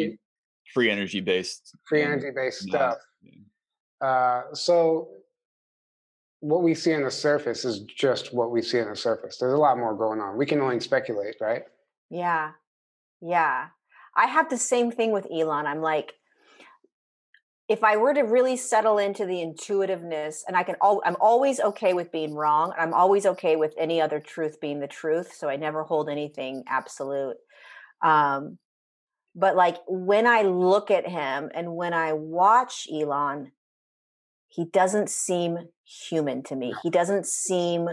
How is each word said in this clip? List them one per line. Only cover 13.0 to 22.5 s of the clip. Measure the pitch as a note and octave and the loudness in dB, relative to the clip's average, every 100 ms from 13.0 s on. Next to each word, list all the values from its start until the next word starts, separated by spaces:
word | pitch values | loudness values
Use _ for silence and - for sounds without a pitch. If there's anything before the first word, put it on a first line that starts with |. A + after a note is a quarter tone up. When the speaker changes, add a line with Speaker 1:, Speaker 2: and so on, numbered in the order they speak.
| _ _ | _ _
Speaker 3:
Yeah. | E3 F3 D#3 B2+ D#3 _ _ _ - - | -2 0 2 0 -6 _ _ _ -6 0
I | A#3+ | 2
have | D4 D#4+ | 2 0
the | B3 | -2
same | - A#3+ A#3+ | 0 0 0
thing | A#3 A3+ | 0 0
with | G#3 F#3+ | 0 -2
Elon. | D#3+ D#3+ D3 D3+ | -2 -2 0 -4
I'm | D3+ | -2
like, | D#3+ D3+ - - _ _ _ _ - _ _ _ _ _ _ _ _ _ - | 0 -2 -4 -14 _ _ _ _ -20 _ _ _ _ _ _ _ _ _ -4
if | A3 | 2
I | A3 G#3+ | 4 4
were | B3+ | 4
to | C#4+ | 2
really | A3+ A#3+ B3+ B3+ | 2 4 2 0
settle | - A3 G#3+ G#3 | 0 2 4 2
into | G3+ G3 F#3+ | 0 -2 -4
the | F3+ | -4
intuitiveness, | E3 D3+ - G3 F#3+ F3+ E3+ D#3 D3+ D#3 - | -6 -10 -4 -2 0 -2 -4 -6 -6 -10 -4
and | F3+ | -2
I | |
can | F3+ F3+ | -2 2
al-, | G3 G3+ | 2 4
I'm | - E3+ | 0 2
always | G#3+ A#3 C#4 B3+ | 4 4 2 2
okay | G#3+ G3+ G3 F3+ | -2 0 0 0
with | F3 | -2
being | E3 D#3 D3+ | -6 -6 -2
wrong, | D3+ | 2